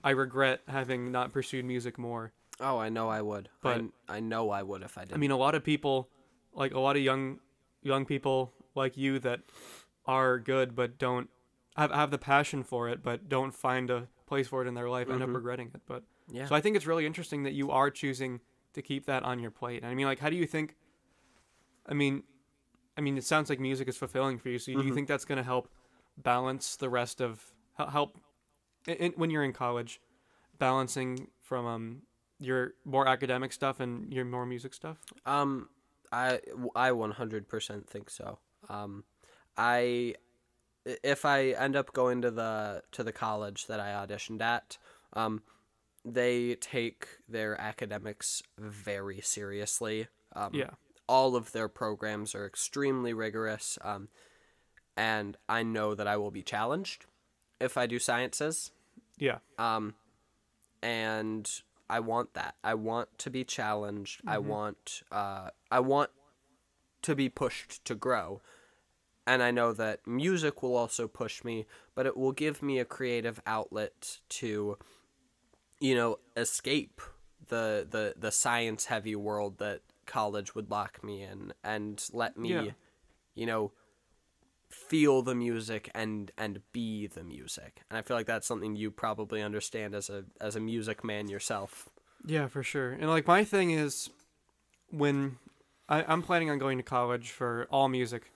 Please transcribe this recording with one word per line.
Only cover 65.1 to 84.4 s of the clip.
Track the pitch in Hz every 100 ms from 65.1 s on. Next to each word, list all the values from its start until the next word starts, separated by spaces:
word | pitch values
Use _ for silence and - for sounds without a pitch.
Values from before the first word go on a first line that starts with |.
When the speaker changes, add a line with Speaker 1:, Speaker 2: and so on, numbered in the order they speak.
Speaker 2:
uh, | 104 101 98 92 - _
I | 123
want | 131 139 143 _ _ _ _ _ _ _ _ _
to | -
be | 139 135
pushed | - 131 - - -
to | -
grow. | 110 127 117 82 101 - - _ _ _ _ _ _ -
And | 127
I | 123
know | 120 117
that | 110 113 - -
music | 123 165 180 156 -
will | 127
also | 123 113 - 113
push | - 110 -
me, | 117 113 107 - -
but | -
it | 131 127
will | 131
give | 135 151 147
me | 143 131
a |
creative | 120 - 127 120 113 110
outlet | - 110 107 107 107 _ - - _
to, | - 117 107 104 101 - - _ _ _ _ _ _ _ _
you | 135
know, | 123 117 107 _ -
escape | 113 - - 147 - - - - - _ -
the, | 117 110 107 73
the, | 113 104 -
the | 107
science-heavy | - 131 120 117 110 - 113 107
world | 104 104 107 101 95
that | 104 95 _ _ -
college | - 107 104 98
would | - 104
lock | 104 98 -
me | 104 101
in | 98 98 98 -
and | - 107 107 101 -
let | 107 113 -
me, | 120
Speaker 1:
Yeah. | 175 107 - _ _ _ _ _
Speaker 2:
you | -
know, | 117 113 104 _ _ _ _ _ _ _